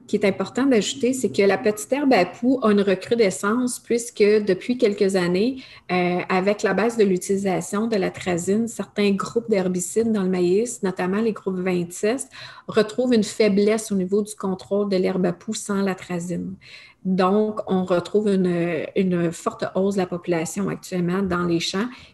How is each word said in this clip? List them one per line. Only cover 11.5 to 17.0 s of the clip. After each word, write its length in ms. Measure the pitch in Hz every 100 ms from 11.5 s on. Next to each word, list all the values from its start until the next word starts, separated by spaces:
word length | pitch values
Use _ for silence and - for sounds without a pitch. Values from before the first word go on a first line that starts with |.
| 185
vingt-six, 680 | 185 180 170 - 208 262 - - - - -
retrouvent 460 | 220 214 - 254
une 100 | 233
faiblesse 680 | 202 - 214 196 208 220 214
au 60 | 196
niveau 260 | 180 196
du 140 | 208 -
contrôle 520 | 196 185 - 202 208
de 80 | 185
l'herbe 300 | 185 185 180
à 60 |
poux 220 | 175 -
sans 280 | 214 - 202
l'atrazine. 720 | 196 185 - 175 175 175 180 190 - - - _